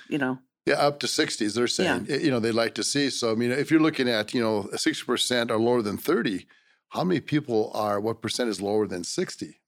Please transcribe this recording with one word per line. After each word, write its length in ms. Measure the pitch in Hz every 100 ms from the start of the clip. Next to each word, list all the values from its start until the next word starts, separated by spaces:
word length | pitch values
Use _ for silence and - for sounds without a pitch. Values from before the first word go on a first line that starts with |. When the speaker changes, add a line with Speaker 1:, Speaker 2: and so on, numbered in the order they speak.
| -
Speaker 1:
you 80 | 156
know. 220 | 131 127 _ _
Speaker 2:
Yeah, 120 | - 147
up 220 | 147 147
to 80 | 120
sixty, 360 | - 156 -
as 100 | 107 110
they're 100 | 120
saying, 380 | - 185 123 98
Speaker 1:
Yeah. 80 | 110
Speaker 2:
y-, 60 |
you 80 | 156
know, 100 | 123
they'd 120 | 113
like 220 | 113 113 -
to 60 |
see. 260 | 104 143 139
So, 200 | - 117
I 40 |
mean, 160 | 110 120
if 200 | 131 135
you're 100 | 160
looking 280 | 156 147 123
at, 240 | 110 110
you 80 | 131
know, 300 | 113 107 101 113
sixty 280 | 160 147
percent 460 | - 117 - 123 117
are 80 | 110
lower 240 | 117 123
than 160 | 104 95
thirty, 480 | - 190 156 90 - _ _ _ _
how 160 | -
many 160 | 170 160
people 500 | - 151 143 110 107
are, 260 | - 107 104
what 220 | 107 113
percent 260 | 110 - 120
is 140 | 98
lower 240 | 101 107 101
than 180 | 90
sixty? 560 | 85 - 156 - - -